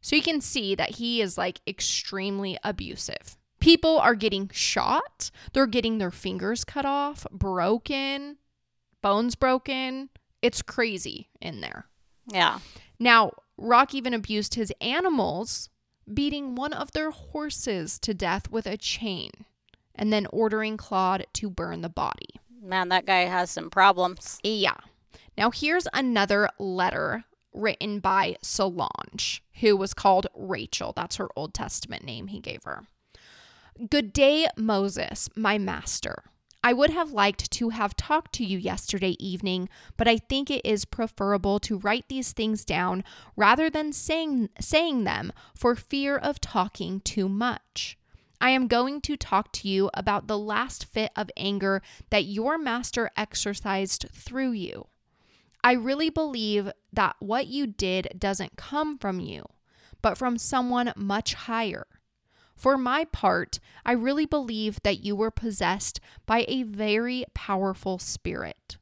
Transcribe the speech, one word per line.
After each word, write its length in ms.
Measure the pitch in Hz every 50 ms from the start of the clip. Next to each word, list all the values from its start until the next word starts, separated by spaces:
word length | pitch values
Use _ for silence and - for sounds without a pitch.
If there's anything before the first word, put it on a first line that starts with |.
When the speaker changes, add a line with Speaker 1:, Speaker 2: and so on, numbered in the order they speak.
Speaker 1:
So 140 | - - -
you 60 | 302
can 180 | 302 339 330 294
see 360 | - - - 269 220 196 196
that 160 | 190 156 - 214 -
he 240 | 233 233 240 233
is, 180 | 214 190 175 -
like, 200 | 180 185 180 - _ -
extremely 880 | 190 - - - - - - - - 196 190 196 196 196 202 196 180 - -
abusive. 720 | 208 208 190 196 - - - - - - - - - - _ _ _ _ _
People 380 | - 311 330 330 - 320 320 302
are 180 | - - 240
getting 320 | 208 208 220 202 190 196 196 -
shot. 760 | - - - - 208 - - 247 302 494 587 _ _ - - _ - - - -
They're 120 | 269 269
getting 320 | 240 202 247 233 226 226 220
their 140 | 202 180
fingers 520 | 175 - - 185 185 185 175 196 226 240 -
cut 220 | - - 285 277
off, 400 | 277 277 285 285 285 294 - - -
broken, 1040 | - 190 - 196 185 180 170 185 214 240 - - 294 277 269 269 277 277 285 285 294 _ _ _ _ _ _ _ _ _ _ _ _ _
bones 320 | - 202 202 208 226 247 233
broken. 760 | - - 262 254 262 _ - 269 262 262 262 254 262 269 269 _ - _ _ _ _
It's 200 | - 240 247 -
crazy 680 | - - - - 240 233 208 180 - 127 - - - _ _ _
in 180 | - 165 160 101
there. 280 | - - - - - _ _ _ _ _ _ _ _ 247
Speaker 2:
Yeah. 280 | 214 190 175 165 208 285 - - - - - - _ _
Speaker 1:
Now, 360 | 233 247 240 226 220 175 - - _ _ _ -
Rock 360 | - 226 240 240 269 269 -
even 200 | 277 233 254 247
abused 400 | 226 202 - 214 208 208 - -
his 180 | 240 220 185 - _
animals, 920 | - 220 254 320 359 381 330 262 196 175 147 175 220 226 - - - - _ _ _ _ _ _ _ - 208
beating 420 | 247 285 285 285 294 285 269 247
one 160 | 247 262 294
of 220 | 311 - 294 277 -
their 180 | 311 311 311
horses 880 | 302 - - - - 311 302 302 - - - 262 214 185 160 - - -
to 140 | - - 214
death 360 | 180 202 175 170 196 - -
with 160 | - 226 220
a 120 | - 185 214
chain 540 | - - - - 226 220 185 175 - 52 - - - _ _ _ _ _ _ _ _ _ _
and 200 | - 208 214 214
then 140 | 214 202 -
ordering 460 | - 196 226 220 208 214 220 214 214 214
Claude 480 | - - 214 190 190 185 190 190 - - _
to 160 | - - 208
burn 320 | 180 - 170 175 170 165
the 80 | 165 170
body. 500 | 160 - - - - - 50 50 - - _ _ 240 240 214
Speaker 2:
Man, 240 | 190 185 190 185 175
that 180 | 185 185 175
guy 200 | - 190 185 180
has 260 | 180 180 180 180 170
some 180 | - - 165 165
problems. 680 | - 196 190 196 196 180 185 180 185 - - - - -
Speaker 1:
Yeah. 360 | _ 202 220 214 196 160 - - - - _ _ _ _ _ - - - _ -
Now, 140 | 202 233
here's 380 | 233 - - 294 320 359 349 - -
another 540 | - 269 254 240 214 196 196 202 202 208 - - _
letter 680 | 202 196 185 185 180 185 - - - - - 220 233 _ _ _ _ _ _
written 460 | 208 202 220 - - - 208 208 208
by 380 | 185 196 190 190 196 160 - -
Solange, 1000 | - - - - 202 190 175 175 123 - - - - - - - - - - - _ _ _ -
who 160 | - 220 208
was 180 | 196 190 196 -
called 340 | - - 202 190 185 196 - _
Rachel. 600 | - 196 190 185 - - - - - - - -
That's 220 | - - - - -
her 100 | 196 - -
Old 180 | - 147 - -
Testament 520 | - 226 - - - - - - - -
name 220 | - - 226 - 196
he 120 | 202 -
gave 240 | - - - - _
her. 240 | - - - - _ _ _ _ _ _ - - - - - - - - - _ - _ - 247 208
Good 240 | - 285 247 202 -
day, 340 | 277 277 269 294 311 320 311 -
Moses, 720 | - 220 220 214 196 196 196 190 - - - - - - - _
my 220 | 208 220 208 208 214
master. 640 | 196 185 175 151 160 - - - - - - - - _ _ _ _ _ _ _ -
"I 100 | 240 240
would 160 | 240 285 302
have 220 | 311 339 339 302
liked 400 | 285 208 202 202 196 - - -
to 180 | - - 247 226
have 260 | 226 226 214 202 -
talked 380 | - - - 294 311 330 - -
to 120 | - 240
you 120 | 190 190 185
yesterday 580 | 185 - - 190 - - - 196 190 190 175 -
evening, 500 | - 196 185 180 - 196 185 185 180 190 - - - - -
but 120 | _ 233 233
I 100 | 233 226
think 340 | - _ 269 269 277 -
it 140 | 294 254 -
is 200 | - 214 208 -
preferable 760 | - - - 233 220 - - 202 196 208 202 185 196 196 -
to 160 | - - 220 190
write 320 | 196 208 214 247 - _
these 240 | 277 262 247 - -
things 320 | - 226 220 220 208 -
down 380 | - 160 156 180 185 180 185 196 - - - - - -
rather 340 | - 208 202 233 262 320 320
than 240 | 294 311 302 302 285
saying, 560 | - - - 311 330 330 311 285 254 226 202 _ -
saying 460 | - - - 311 330 339 294 247 214
them 260 | - - - - - - - - - _
for 200 | - - 240 247
fear 420 | 240 - _ - 277 277 277 285 277
of 240 | - 285 294 -
talking 580 | - - - 214 180 214 _ - 202 - 185 196
too 300 | - - - 214 190 190
much. 680 | 196 202 233 247 - - _ _ _ - - - - _ _ _ _ - _ _ _ _
I 100 | 240 254
am 160 | 262 262 262 233
going 340 | 233 233 247 262 285 294
to 160 | - - 302 -
talk 340 | - - - 190 214 - -
to 140 | - - 196
you 220 | 190 190 190 202 -
about 340 | - 185 202 202 202 - 214
the 100 | 220 208
last 460 | 208 214 214 214 240 262 - - -
fit 260 | - - 220 220 - _
of 140 | - 208 - -
anger 460 | - - 196 202 202 190 190 196 190 - - - - - _
that 160 | - 208 196
your 320 | 190 202 202 226 269 302 330
master 520 | 311 262 233 240 247 - - 247 233 - _ -
exercised 920 | 214 - - - - 208 202 - - 208 196 190 196 190 - - - - -
through 380 | - - - 240 262 269 254
you. 360 | 240 214 180 - - - - _ _ _ _ _ _ _ _ _ _ _ _ _ _ _
I 120 | - 240 247
really 360 | 247 220 254 269 285 311 320
believe 640 | 311 330 311 302 269 240 220 214 208 208 196 202 - _ _ _ -
that 240 | - 202 - - _
what 280 | - 196 220 247 277 -
you 200 | 240 277 285 240
did 480 | 202 _ 196 185 185 185 185 - - 180
doesn't 380 | - 196 196 - 165 - _
come 420 | - - - 277 294 311 302 302 262
from 220 | - 202 185 180
you, 240 | - - - 73 - - _ _ _ _ _ _ _ - - _
but 160 | - 220 190 -
from 200 | 262 247 240 233
someone 560 | - - - 262 247 247 247 247 240 247 -
much 380 | - 202 196 202 208 226 - -
higher. 520 | - - - 233 226 226 208 - - - _ _ _ _ _ _ _ _ _ _ _ _ _ _
For 220 | _ - 254 277 269
my 280 | 254 247 254 302 320
part, 540 | 311 - - - 196 185 175 175 - - - _ - - - -
I 60 | -
really 340 | 247 247 220 254 277 294 311
believe 560 | 302 - 302 269 226 226 214 214 214 208 - _
that 200 | 202 202 - 139
you 120 | 202 208
were 160 | 196 214 220
possessed 680 | - - - 233 202 190 190 170 185 202 - - - - _ - - - _
by 200 | - 220 233 240 -
a 160 | - 262 254
very 600 | 220 208 202 214 214 208 220 233 240 247 254 247 - _
powerful 680 | - - - 202 190 190 196 190 - - 190 185 180
spirit. 800 | - - - - _ 180 180 - - 78 - _ _ _ - -